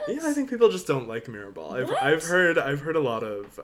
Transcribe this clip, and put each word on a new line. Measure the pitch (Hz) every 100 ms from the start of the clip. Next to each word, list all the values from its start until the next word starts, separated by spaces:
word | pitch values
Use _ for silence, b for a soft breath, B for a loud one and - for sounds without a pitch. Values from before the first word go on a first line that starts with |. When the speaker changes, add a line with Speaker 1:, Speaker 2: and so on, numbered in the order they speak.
| 605
Speaker 1:
Yeah, | 269
I | 320
think | 285 262
people | 240 226
just | 185 180
don't | 139 113
like | 113 113
Mirror | 107 101
Ball. | 92 78 113
I've, | 135
Speaker 2:
What? | -
Speaker 1:
I've | 139 160
heard, | 160 180 180 165
I've | 139 143
heard | 147 160
a |
lot | 135 113
of, | 110 104 101 -